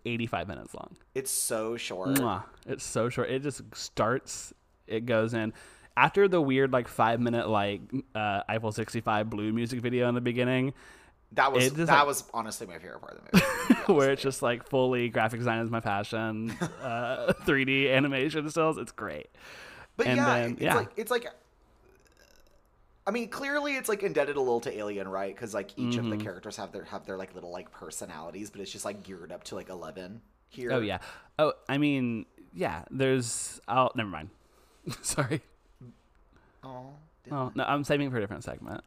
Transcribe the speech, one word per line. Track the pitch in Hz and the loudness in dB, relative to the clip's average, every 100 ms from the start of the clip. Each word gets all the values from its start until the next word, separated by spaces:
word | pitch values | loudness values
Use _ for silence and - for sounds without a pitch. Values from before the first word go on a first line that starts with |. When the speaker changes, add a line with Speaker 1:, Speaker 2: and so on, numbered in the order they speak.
| 120 | -4
Speaker 1:
eighty-five | 117 117 90 92 | -2 -2 -4 -6
minutes | 69 53 - | -10 -12 -14
long. | - - _ 131 | -16 -18 _ -8
Speaker 2:
It's | 131 | -4
so | - - 113 110 117 | -2 0 -2 -2 -4
short. | - 90 131 | -6 -4 0
Speaker 1:
Mwah. | 139 120 92 - - - | 2 2 -2 -6 -14 -10
It's | - | -8
so | - 123 120 | -4 -2 -2
short. | 123 120 | 0 -2
It | 131 | -2
just | 143 - 110 - | -4 -8 -12 -12
starts, | - - 110 127 - - - - _ _ - | -8 0 0 0 -4 -12 -14 -20 _ _ -6
it | 113 123 | -4 0
goes | 110 110 | 2 2
in. | 117 110 - - - - - | 0 -2 -4 -16 -20 -2 4
After | 143 196 196 | 6 8 6
the | 180 | 6
weird, | 139 131 135 | 4 4 4
like, | 127 117 | 2 0
five-minute, | - 113 117 117 117 98 | 2 4 4 2 2 2
like, | 104 101 101 - 135 - 107 | 2 2 -2 -6 -8 -6 -4
uh, | 107 101 - | 0 0 0
Eiffel | 110 110 | -2 -2
sixty-five | 107 110 117 117 107 110 | -2 -4 -2 0 2 0
Blue | 104 107 | -2 0
music | 113 117 127 | 0 0 -2
video | 120 123 123 | 0 2 2
in | 120 | 2
the | |
beginning, | 120 120 123 127 135 - - - - _ - | 0 2 2 4 2 -2 -14 -20 -20 _ -4
Speaker 2:
That | - 135 | 4 6
was, | 127 127 | 6 4
Speaker 1:
it | 147 | 4
just, | 165 | 6
Speaker 2:
that | 143 | 6
Speaker 1:
like | 143 | 6
Speaker 2:
was | 135 - | 2 -4
honestly | 113 110 - 101 | -6 -6 -8 -10
my | 82 | -12
favorite | 87 57 | -14 -16
part | - - | -16 -18
of | - | 2
the | 180 | 4
movie, | - | 4
Speaker 1:
<laughs> | |
Speaker 2:
to | - - | 2 4
be | 240 | 4
honest | - | 6
Speaker 1:
where | 160 | 6
Speaker 2:
with | 135 | 6
Speaker 1:
it's | 135 | 4
Speaker 2:
you. | 139 | 0
Speaker 1:
just, | 127 | 0
like, | 120 117 - | 0 0 0
fully | 135 127 123 120 | 2 4 2 2
graphic | 120 110 117 | 2 0 0
design | 123 113 | 0 0
is | 113 | 0
my | 117 | -2
passion, | 110 101 104 113 110 110 113 | 0 -2 -2 -2 -2 -2 -4
Speaker 2:
<laughs> | - 165 - | -4 -6 -6
Speaker 1:
uh, | 131 117 123 123 120 - - | -6 -4 -4 -2 0 0 2
three | 139 135 | 2 4
D | 135 135 | 2 4
animation | 131 143 135 151 156 151 | 4 4 2 0 0 -2
stills. | 160 160 - | 2 2 2
It's | 117 | -4
great. | - 104 76 - - - - - - - - | -8 -8 -8 -12 -18 -20 -18 -18 -20 -10 -2
Speaker 2:
But | - | 2
Speaker 1:
And | 123 | 4
Speaker 2:
yeah, | 285 120 | 4 4
Speaker 1:
then, | 117 | 2
Speaker 2:
it's | 120 | 0
Speaker 1:
yeah. | 165 165 | 2 2
Speaker 2:
like, | - - | 0 -6
it's | 226 | -2
like, | 247 - - _ _ _ _ _ _ _ _ - - - _ _ _ _ _ 196 | -2 -4 -16 _ _ _ _ _ _ _ _ -20 -20 -20 _ _ _ _ _ -4
I | |
mean, | 233 233 | -2 -4
clearly | - 277 294 294 262 | -6 -2 -2 0 -2
it's, | 247 | -2
like, | 202 | -2
indebted | 196 151 143 143 | 0 2 2 2
a | |
little | 127 120 | 2 2
to | 123 104 | 0 -4
Alien, | 104 101 95 | -4 -4 -4
right? | 95 98 - | -4 -4 -6
'Cause, | 117 | -6
like, | 104 98 - | -6 -6 -4
each | 123 120 | -2 0
of | 117 | 0
the | |
Speaker 1:
Mm-hmm. | 107 | -2
Speaker 2:
characters | 107 90 104 98 | -4 -8 -10 -10
have | 95 | -10
their, | 101 85 | -10 -10
have | 98 - | -10 -8
their, | 95 | -8
like, | 95 | -8
little, | 92 90 | -12 -12
like, | 90 - | -12 -12
personalities, | - 82 - 95 80 82 90 104 | -16 -12 -12 -12 -12 -12 -10 -12
but | 101 | -10
it's | 95 | -12
just, | 101 107 | -8 -8
like, | 104 | -8
geared | 95 92 85 | -12 -14 -12
up | 87 - | -12 -10
to, | 98 | -12
like, | 87 | -10
eleven | 92 80 92 90 113 - _ _ | -12 -12 -12 -12 -14 -20 _ _
here. | - 123 | -8 -2
Speaker 1:
Oh, | 131 | 0
yeah. | 107 90 - - - - | 0 -4 -8 -18 -6 2
Oh, | 151 - - | 2 2 -2
I | 139 | 2
mean, | 147 139 120 113 - - - | 2 2 0 -4 -8 -16 -16
yeah, | 170 175 78 - | -6 -4 -4 -6
there's, | 131 135 131 117 - - - - | 0 4 4 2 -4 -8 -10 0
I'll, | 123 127 - | 2 4 2
never | 104 | -4
mind. | 80 98 - _ _ _ | -6 -12 -16 _ _ _
<laughs> | _ - - | _ -12 -8
Sorry. | - - 127 135 - _ _ - 120 - _ _ _ - _ _ | -4 -2 -2 -2 -8 _ _ -20 -20 -20 _ _ _ -20 _ _
Speaker 2:
Oh, | 135 127 131 147 - _ - | -16 -14 -16 -18 -20 _ -6
Speaker 1:
Oh, | 139 127 | -4 -2
no, | - | -2
I'm | - 143 | 0 0
saving | 143 147 139 | 2 0 0
for | 123 | -2
a | |
different | 101 90 | -4 -6
segment. | - - - 101 | -10 -10 -10 -8